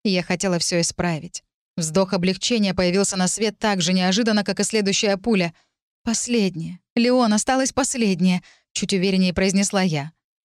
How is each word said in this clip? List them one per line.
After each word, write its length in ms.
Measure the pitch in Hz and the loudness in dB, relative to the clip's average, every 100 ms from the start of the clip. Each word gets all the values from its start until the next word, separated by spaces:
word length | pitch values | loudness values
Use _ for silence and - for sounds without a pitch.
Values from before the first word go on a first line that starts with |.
и 60 | 214 | -2
я 140 | 180 | 0
хотела 340 | 170 180 196 175 | 0 -2 0 -2
все 220 | - 175 | 0 -2
исправить. 600 | 170 - 175 156 170 - _ _ _ - | -2 -2 -2 -4 -8 -16 _ _ _ -8
Вздох 360 | 160 160 190 | -2 0 0
облегчения 600 | 190 185 185 - 240 196 | 0 0 -2 -2 0 0
появился 420 | 185 180 190 196 190 | 2 2 2 0 0
на 100 | 180 | -2
свет 320 | - 214 208 | 0 -4 -2
так 220 | 220 196 | -2 0
же 120 | 165 | 0
неожиданно, 500 | 185 185 190 226 214 | 2 2 0 2 0
как 160 | 202 190 | 0 -2
и 40 | |
следующая 520 | 202 220 196 190 208 196 | -2 0 0 0 0 0
пуля. 380 | 240 202 170 - _ _ _ _ | 0 0 0 -6 _ _ _ _
"Последняя. 760 | 240 220 - 240 196 180 165 180 _ - | -6 -4 -2 0 0 -2 -10 -12 _ 0
Леон, 360 | 233 254 233 | 2 4 4
осталась 400 | 214 - 262 262 | 2 2 0 0
последняя", — 680 | - 262 254 214 175 185 180 - _ _ | 0 -2 0 0 2 2 2 -4 _ _
чуть 200 | - 196 | -8 -4
увереннее 400 | 196 190 190 185 | 0 0 2 2
произнесла 500 | 170 196 190 202 202 | 2 2 2 0 0
я. 280 | 185 151 151 _ _ _ | 0 0 -6 _ _ _